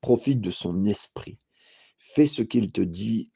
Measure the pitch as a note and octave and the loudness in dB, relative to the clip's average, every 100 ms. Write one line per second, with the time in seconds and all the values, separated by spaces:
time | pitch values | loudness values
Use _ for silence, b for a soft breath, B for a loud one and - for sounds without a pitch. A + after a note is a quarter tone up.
0 | - A#2+ - C3 G2 - F2 F2 G2+ G2 | 4 2 4 0 0 -4 -2 0 0 0
1 | - - - - _ b b b b b | -4 -10 -14 -16 _ b b b b b
2 | - - D3 - A2 B2 G2+ - F#2 E2+ | -6 4 4 4 0 0 0 -2 -4 -2
3 | G#2+ A2+ - | -4 -4 -4